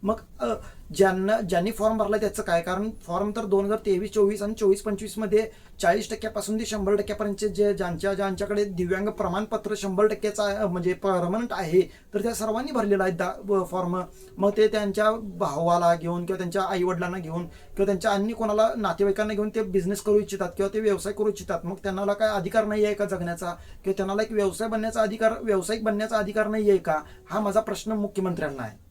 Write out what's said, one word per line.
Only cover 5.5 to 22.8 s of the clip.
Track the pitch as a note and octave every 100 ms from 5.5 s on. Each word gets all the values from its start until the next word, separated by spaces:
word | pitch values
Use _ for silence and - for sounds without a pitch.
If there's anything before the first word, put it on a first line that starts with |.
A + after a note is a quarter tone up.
| - - -
चाळीस | - G3 G#3+
टक्क्यापासून | A3 A3 G#3+ G3 G#3+
ते | A3
शंभर | G#3+ G3 G#3
टक्क्यापर्यंतचे | G3+ G#3 G#3 G3 G#3
जे | F3+ G#3
ज्यांच्या, | F#3 F3+ E3 G3
ज्यांच्याकडे | F#3+ G3 F#3+ G3 G#3
दिव्यांग | G#3 F3+ F3 F#3+ G3+
प्रमाणपत्र | G#3 F#3+ F3+ G#3+ A3 G#3 G#3
शंभर | G3 F#3 G#3+
टक्क्याचा, | G#3+ G#3+ G#3 G#3 G3+
अ, | G#3
म्हणजे | F3+ F3
परमनंट | F3 G3 F#3 F3 G#3 A#3+
आहे, | G3 F3 F3+ F3+ - -
तर | G#3
त्या | A#3
सर्वांनी | A3+ A3 A3 C#4+
भरलेला | B3+ G#3 G3
आहे | F#3
दा-, | F3 F3+ -
व-, | G3 G3
फॉर्म. | F3+ F#3 F3+ F3+ F3+ - - -
मग | G3 G3+
ते | G#3+
त्यांच्या | G#3+ G#3 G3 G#3+
भावाला | A3+ G#3+ F3 E3+ C#3+ E3 E3+ E3+
घेऊन | E3+ E3 F3 F3
किंवा | F#3
त्यांच्या | F3+ F#3
आईवडिलांना | F#3+ F#3+ F3+ F3 F3+ F#3+
घेऊन | D#3+ E3 E3+
किंवा | - - - G3
त्यांच्या | F#3+ A3
अन्य | G3 G#3
कोणाला | A3+ A3+ G#3 A3 -
नातेवाईकांना | G3+ E3+ G3+ G3 G#3+
घेऊन | G#3 G#3+
ते | A3
बिझनेस | G#3+ F#3 F3+ G3
करू | - G#3
इच्छितात | G#3 F#3+ F3+ -
किंवा | G3
ते | G#3
व्यवसाय | G#3+ G3 F#3+
करू | G3+ G#3+
इच्छितात. | G3+ - E3+ E3+
मग | F#3+
त्यांना | G3 F#3 G3+
काय | G3+ A3
अधिकार | G3+ F3+ A3+
नाही | G#3+ G#3+